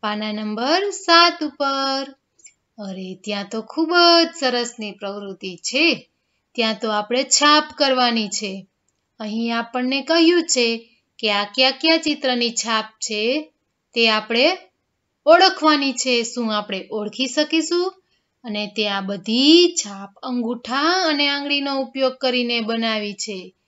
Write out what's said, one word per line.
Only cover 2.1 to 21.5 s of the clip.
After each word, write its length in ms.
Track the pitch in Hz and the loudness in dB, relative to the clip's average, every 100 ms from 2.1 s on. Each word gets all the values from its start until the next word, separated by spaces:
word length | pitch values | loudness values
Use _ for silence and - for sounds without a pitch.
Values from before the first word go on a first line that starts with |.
| 269 _ _ - _ _ - | -14 _ _ -20 _ _ -14
અરે, 360 | 202 190 185 | -12 -10 -12
ત્યાં 340 | 185 - 202 196 | -12 -8 -8 -6
તો 140 | 226 | -8
ખૂબ 300 | 220 - 320 349 349 339 | -8 -4 2 6 6 6
જ 40 | 330 - | 4 0
સરસની 520 | 262 240 233 - 208 | -2 0 -4 -8 -12
પ્રવૃત્તિ 640 | 196 202 202 202 185 196 175 | -10 -10 -10 -12 -12 -12 -10
છે. 540 | - 254 330 202 - _ _ _ _ | -4 0 2 0 -8 _ _ _ _
ત્યાં 200 | - 226 220 | -4 -2 -2
તો 80 | 220 | -2
આપણે 340 | 208 208 240 | -4 -2 -2
છાપ 400 | 269 - 294 302 302 - | 0 2 4 4 2 -2
કરવાની 500 | 277 254 247 226 208 | 0 2 2 0 -4
છે. 380 | - 208 190 185 _ _ _ _ _ | -6 -8 -10 -14 _ _ _ _ _
અહીં 380 | 214 220 233 233 | -8 -4 -2 -4
આપણને 440 | 233 254 247 269 | -4 -4 -2 -4
કહ્યું 400 | 269 330 330 349 | 0 4 6 4
છે 480 | 330 262 233 226 233 _ _ - | 2 0 2 0 -8 _ _ -6
કે 140 | 214 | -2
આ 120 | 202 | 0
કયા 260 | 208 254 262 | -2 2 0
કયા 260 | 269 320 320 | 2 2 2
ચિત્રની 540 | 320 285 262 247 233 | 0 -2 -2 0 -2
છાપ 340 | 233 226 220 214 _ | -4 -2 -2 -4 _
છે 520 | - 214 220 294 311 _ _ _ _ | -8 -4 -2 -2 -6 _ _ _ _
તે 140 | 240 226 | 0 2
આપણે 480 | 214 214 233 285 370 - _ _ _ _ _ - | 2 -2 0 0 0 -10 _ _ _ _ _ 6
ઓળખવાની 680 | 339 381 359 311 294 277 | 6 6 4 2 2 0
છે. 300 | 262 262 240 | -2 -2 -2
શું 340 | 226 247 226 214 | -2 -4 -4 -4
આપણે 320 | 208 190 185 | -4 -10 -8
ઓળખી 360 | 214 214 226 254 | -8 -8 -4 -4
શકીશું? 680 | 302 302 320 311 349 370 381 _ _ _ _ | -2 0 0 0 -2 -2 -8 _ _ _ _
અને 280 | 240 208 208 208 | -10 -8 -6 -4
તે 120 | 208 | -2
આ 120 | 196 | -2
બધી 720 | 190 196 - 233 277 339 359 | -6 -8 -4 2 6 8 6
છાપ 440 | 349 311 294 196 _ | 0 -8 -14 -18 _
અંગૂઠા 840 | - 247 226 247 220 262 311 370 339 | -8 -4 -4 -6 -4 0 2 2 0
અને 200 | 294 285 | 0 0
આંગળીનો 520 | 285 285 | 0 -2